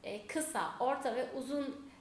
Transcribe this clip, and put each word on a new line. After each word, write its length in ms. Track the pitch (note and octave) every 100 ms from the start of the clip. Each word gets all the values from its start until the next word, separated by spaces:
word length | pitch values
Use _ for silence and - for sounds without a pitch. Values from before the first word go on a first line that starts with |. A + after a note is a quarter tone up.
e, 220 | G3 G#3 -
kısa, 440 | D#4 D4+ G#3 E3 -
orta 360 | B3 C#4 B3+ A#3
ve 100 | -
uzun 580 | C4+ B3 C#4+ C4+ - - -